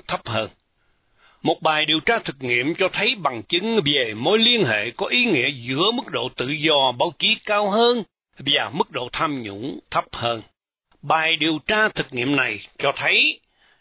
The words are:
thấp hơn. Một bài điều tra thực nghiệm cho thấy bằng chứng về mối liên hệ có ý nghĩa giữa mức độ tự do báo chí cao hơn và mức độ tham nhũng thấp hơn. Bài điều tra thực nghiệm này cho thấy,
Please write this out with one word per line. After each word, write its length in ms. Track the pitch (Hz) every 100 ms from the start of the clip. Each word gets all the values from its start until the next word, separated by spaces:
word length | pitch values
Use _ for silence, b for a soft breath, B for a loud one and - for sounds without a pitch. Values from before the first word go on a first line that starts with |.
| -
thấp 140 | 180 -
hơn. 220 | 110 104 _ _ _ b b b b b b 147
Một 160 | 170
bài 220 | 160 151
điều 160 | 151 160
tra 180 | - 226
thực 180 | - 139
nghiệm 320 | 131 120 139
cho 140 | 170 190
thấy 260 | - 214
bằng 280 | 240 143 117
chứng 380 | 104 170 220 226
về 300 | 147 143 117
mối 240 | 107 143 220
liên 260 | 226 240
hệ 260 | 143 107 113
có 160 | - 196
ý 180 | 247
nghĩa 260 | 240 147 127
giữa 400 | 139 120 135 202
mức 160 | 240 233
độ 180 | 135 123
tự 200 | - 127
do 440 | 156 156 147 135 120
báo 140 | 170 -
chí 180 | 196 220 -
cao 240 | 208 208
hơn 320 | 208 240 247 185 _ _ -
và 320 | 139 143 110
mức 160 | 143 -
độ 180 | 135 123
tham 300 | - 156 139
nhũng 360 | 107 101 131 165 -
thấp 140 | 160 -
hơn. 300 | - 117 117 - _ _ _ _ _
Bài 340 | 143 156 160 160
điều 220 | 156 156 -
tra 220 | 214 214
thực 180 | - 147
nghiệm 240 | 127 127 143
này 240 | 123 104 - -
cho 140 | 143 -
thấy, 440 | 147 202 302 - _ b b b